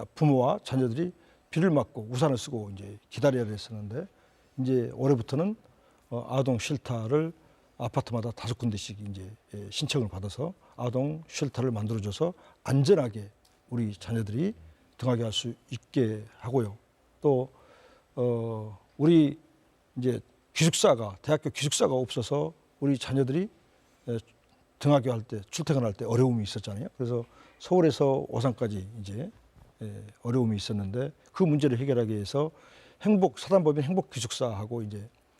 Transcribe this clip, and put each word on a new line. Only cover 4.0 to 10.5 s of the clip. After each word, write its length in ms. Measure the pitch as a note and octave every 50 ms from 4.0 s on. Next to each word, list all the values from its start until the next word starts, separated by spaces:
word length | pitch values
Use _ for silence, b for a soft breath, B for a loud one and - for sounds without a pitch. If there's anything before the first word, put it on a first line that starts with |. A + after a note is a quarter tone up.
| F#3 - b b b b b b b b b -
이제 300 | C3 B2+ C3 B2+ A#2 B2 B2
올해부터는, 640 | - C3 C#3 C#3+ A#2 A2 - C3+ C#3+ E3+ G#3 A3 - b b b b b b b b b _
어, 180 | A#2+ A#2+ A#2+ -
아동 280 | B2 C3+ C3 C3+ B2+ A2
쉘터를 760 | - - D3+ B2+ - - B2+ A#2 A2 A2 C3+ D3+ D#3+ E3 - b b b b b b b b
아파트마다 540 | - B2 A2+ - C#3+ - - A#2+ A#2+ G#2+ A#2
다섯 260 | A2+ - - A2+ A#2+
군데씩 440 | - - A#2+ G2+ G#2 - - G#2 G#2 G#2 G2+
이제, 200 | G2 G2 F#2 F#2+ G#2+ - _ _ -
예, 160 | G#2 G2+ G2+
신청을 380 | - - D3+ C3+ - C#3+ A#2 G2
받아서 460 | F2+ F#2 F#2 G2 - - C#3+ F3